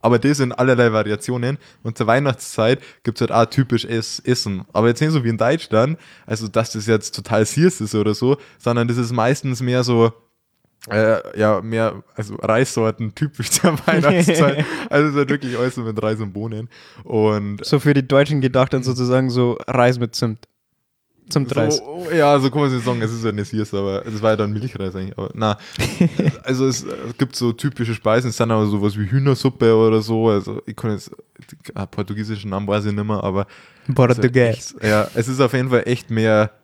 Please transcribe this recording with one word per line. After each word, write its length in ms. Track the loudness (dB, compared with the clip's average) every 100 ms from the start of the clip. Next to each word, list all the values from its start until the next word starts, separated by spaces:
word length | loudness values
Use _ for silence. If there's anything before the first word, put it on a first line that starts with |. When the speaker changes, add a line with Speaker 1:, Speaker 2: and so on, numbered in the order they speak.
Speaker 1:
Aber 180 | 4 2
das 200 | 2 0
in 120 | -2
allerlei 400 | 0 2 4 4
Variationen. 640 | 2 0 -4 -4 -4 -4 -6 -10 _
Und 160 | -10 -4
zur 80 | 2
Weihnachtszeit 720 | 2 2 -4 -8 0 2 0 -4 -8
gibt's 180 | -8 -4
halt 100 | 0
auch 140 | 2 2
typisch 400 | 2 0 0 -2
Ess-, 340 | -6 -6 -8
Essen. 420 | -2 -2 -2 -8 -4
Aber 160 | 2 2
jetzt 140 | 2
nicht 100 | 0
so 120 | 0
wie 60 | 0
in 80 | 0
Deutschland, 600 | 0 0 0 0 0 -2 -12 -20 -8
also 200 | -6 -4
dass 240 | -2 -4
das 120 | -6 0
jetzt 300 | 0 0 -12
total 280 | -2 0
süß 380 | 0 2 2 2
ist 140 | -4 0
oder 180 | 0
so, 240 | 0 0 0 -4 _
sondern 280 | -2 0 0
das 100 | -2
ist 160 | -2
meistens 480 | 0 0 0 -4 -4
mehr 220 | -2 0
so, 300 | 2 4 4 2 _ _ _ _ _ _ -4
äh, 480 | 0 2 2 -2 0
ja, 220 | 2 2
mehr, 420 | -2 -2 -2 -4 -14 -10
also 200 | -10 -6
Reissorten 800 | 0 0 0 0 -2 -2 -8 -4
typisch 340 | -6 -4 -2
<laughs> 20 |
zur 240 | 2 2 2 0
Weihnachtszeit. 760 | 4 4 4 4 4 4 2 -2 -4
Speaker 2:
<laughs> 120 | 0
Speaker 1:
Also 140 | 2 2
es 40 |
ist 40 | 2
halt 120 | 0
wirklich 280 | -2 -4 -2
alles 160 | -2
so 80 | -2
mit 200 | -6 -2
Reis 160 | -2 -2
und 140 | -6
Bohnen. 360 | -6 -8 -8 -12 -16 -20 -20
Und 600 | -4 2 2 2 -2 -8 0
Speaker 2:
So 140 | 2
für 160 | 4 2
die 120 | 4
Deutschen 340 | 2 4 2
gedacht 320 | 2 2 2
dann 100 | 0
sozusagen 480 | -2 -2 0 2 2
so 260 | 2 0 0 -2
Reis 300 | 2 4 2
mit 160 | -4
Zimt. 340 | -4 -4 -6 -14 _ _ _ _ _ _ _ _
Zum 180 | -2 -2
Speaker 1:
So, 60 |
Speaker 2:
Reis. 260 | 0 0 0 -6 -12 -4
Speaker 1:
ja, 280 | 2 4 4
so 100 | 2
kann 120 | 0
man 80 | 0
es 40 | 0
nicht 100 | -2
sagen. 180 | -2
Es 80 | -4
ist 100 | -4
ja 80 | -4
nicht 180 | -4 -4
süß, 240 | -4 -4 -4
aber 280 | -4 -4
es 160 | -6 -2
war 120 | 0
ja 40 | 2
dann 160 | 0
Milchreis 440 | -2 -6 -6 -8 -8
eigentlich. 200 | -10 -8
Aber 140 | -10 -4
na, 240 | -4 -4 -8 -8 -8 2
Speaker 2:
<laughs> 440 | 0 2 -2 -2
Speaker 1:
also 220 | -4 0 0
es, 180 | -2 -6
äh, 20 | -10 -10 -4
gibt 160 | -4 -2
so 180 | -2
typische 400 | -2 -6 -4 -6
Speisen, 380 | -2 0 2 0
es 60 | -2
sind 120 | 0
aber 160 | 2 2
sowas 320 | 2 0 -2
wie 80 | -2
Hühnersuppe 640 | 0 2 2 0 2 4 6
oder 260 | 6 4
so. 280 | 0 0 2
Also 340 | 2 -2 -10 -12
ich 100 | -8
kann 140 | -6
jetzt, 220 | -6 -10 -20 -20 _ -20 -20 -16 -12
äh, 100 | -10
portugiesischen 640 | -8 -8 -6 -6 -8 -6
Namen 160 | -6 -2
weiß 200 | -2 0
ich 80 |
nicht 120 | -4 -4
mehr, 180 | -4
aber 220 | -2 -2 -4 -10 -20 _ -4
Speaker 2:
Portugies. 800 | 2 4 4 4 4 2 0 -8
Speaker 1:
also 60 | -4
echt, 40 |
ja, 240 | 2 2 2
es 140 | -2 -4
ist 120 | 0
auf 140 | 0
jeden 160 | 2 0
Fall 140 | 0 0
echt 240 | -4 -2
mehr 400 | 0 2 4 2 _